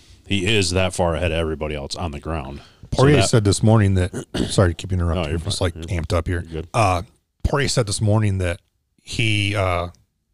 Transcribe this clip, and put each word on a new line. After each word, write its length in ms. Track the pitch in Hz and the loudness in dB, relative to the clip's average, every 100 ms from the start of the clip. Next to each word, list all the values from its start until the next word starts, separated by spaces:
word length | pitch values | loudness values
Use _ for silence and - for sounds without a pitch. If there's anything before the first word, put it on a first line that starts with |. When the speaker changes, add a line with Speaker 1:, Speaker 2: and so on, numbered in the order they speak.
| - - - | -20 -20 -4
Speaker 1:
he 180 | 101 92 | -2 0
is 240 | 110 87 | 0 2
that 220 | 92 92 | 0 -2
far 220 | - 87 78 | 0 -2 0
ahead 160 | 87 | -2
of 60 | 80 | -2
everybody 380 | 80 76 78 71 | -2 -4 -6 -6
else 200 | 71 - | -8 -8
on 160 | 87 | -8
the 80 | 73 | -8
ground. 420 | 80 80 67 71 - _ - | -8 -8 -8 -14 -18 _ -8
So 100 | - | 2
Speaker 2:
Poirier 160 | 135 147 | 4 4
Speaker 1:
that 120 | 98 | 4
Speaker 2:
said 140 | 123 | 4
this 180 | 101 98 | 4 4
morning 320 | 107 113 98 92 | 6 6 6 2
that, 160 | 87 - - | 0 -4 -10
<clears throat> 160 | - - | -4 -2
sorry 200 | - 90 | 2 2
to 40 | |
keep 180 | 82 90 | 2 -4
interrupting, 320 | 90 85 87 | -2 0 -2
Speaker 1:
No, 60 | 78 | -2
you're 80 | 80 | -4
Speaker 2:
I'm 60 | |
just, 160 | 82 - | -4 -2
Speaker 1:
fine. 120 | 92 80 | -2 -4
Speaker 2:
like, 140 | 82 | -6
Speaker 1:
You're 100 | 85 | -6
Speaker 2:
amped 120 | 80 | -2
up 140 | 87 90 | -2 -2
here. 140 | 87 | -4
Speaker 1:
good. 260 | 82 80 80 | -6 -10 -6
Speaker 2:
Uh, 300 | 123 101 87 - _ _ _ | 0 0 0 -4 _ _ _
Poirier 240 | - 147 139 | -2 0 0
said 180 | - 104 | 0 -2
this 140 | - | -2
morning 380 | 107 110 107 95 | 2 2 2 0
that 220 | 90 87 _ _ _ _ | -2 -4 _ _ _ _
he, 540 | - - 110 104 101 101 | -10 -2 0 2 0 0
uh, 340 | 95 87 87 - _ _ _ | 0 -2 -4 -10 _ _ _